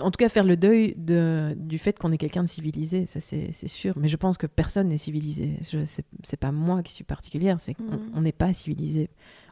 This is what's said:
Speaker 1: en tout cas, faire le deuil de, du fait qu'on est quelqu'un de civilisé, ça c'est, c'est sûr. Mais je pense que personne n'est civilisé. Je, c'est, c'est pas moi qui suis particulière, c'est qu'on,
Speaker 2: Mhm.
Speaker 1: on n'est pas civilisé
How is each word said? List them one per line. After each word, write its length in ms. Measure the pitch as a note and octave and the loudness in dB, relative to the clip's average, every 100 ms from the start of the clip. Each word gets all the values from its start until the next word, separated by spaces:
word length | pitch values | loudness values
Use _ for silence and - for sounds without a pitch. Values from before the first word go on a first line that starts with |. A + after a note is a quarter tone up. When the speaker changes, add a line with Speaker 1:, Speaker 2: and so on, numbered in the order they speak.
Speaker 1:
en 80 | E3 | 0
tout 80 | E3+ | 2
cas, 100 | A#3 | 4
faire 180 | G#3+ F#3+ | 6 6
le 120 | E3+ | 6
deuil 380 | G3 A3+ A3 - | 6 6 4 0
de, 560 | E3 E3+ E3 D#3+ D3+ - | 2 4 4 2 0 -4
du 220 | D#3+ D#3+ | -6 -2
fait 200 | G#3 - | -2 0
qu'on 120 | E3 | 0
est 60 | D#3+ | 0
quelqu'un 260 | D#3 F3+ | 0 0
de 60 | F3 | -2
civilisé, 560 | - D#3 D3+ D#3+ F#3 F3 | -2 -6 -4 -2 -2 -2
ça 140 | - | -6
c'est, 300 | - D3+ - | -8 -6 -6
c'est 140 | E3 - | -8 -10
sûr. 240 | - G3 D3 | -6 -4 0
Mais 100 | D3+ | 0
je 100 | D#3+ | 2
pense 220 | F#3 F3+ | 0 0
que 80 | D#3 | 0
personne 400 | - D#3 G3+ F#3+ | 0 0 2 0
n'est 100 | D3+ | 0
civilisé. 600 | - D3+ D3+ D3+ D3+ D3 D#3+ | -2 -4 -4 -4 -4 -4 -4
Je, 140 | D3+ D3+ | -4 -4
c'est, 200 | - - - | -6 -12 -16
c'est 140 | - - | -10 -4
pas 140 | C3+ | -2
moi 300 | D3 E3+ F3+ | 0 0 0
qui 120 | E3+ | -2
suis 100 | - - | -10 -10
particulière, 560 | - - D3+ F#3+ E3+ | -10 -8 0 0 0
c'est 140 | - - | -4 -8
qu'on, 80 | |
Speaker 2:
Mhm. 280 | A3+ - A3 A3 | -6 -6 -6 -2
Speaker 1:
on 60 | |
n'est 100 | D#3+ | 0
pas 200 | - F3 | 2 0
civilisé 580 | F3+ D#3 D#3 D#3 D#3 D3+ _ - - - | 0 -4 -4 -2 -2 -2 _ -20 -20 -20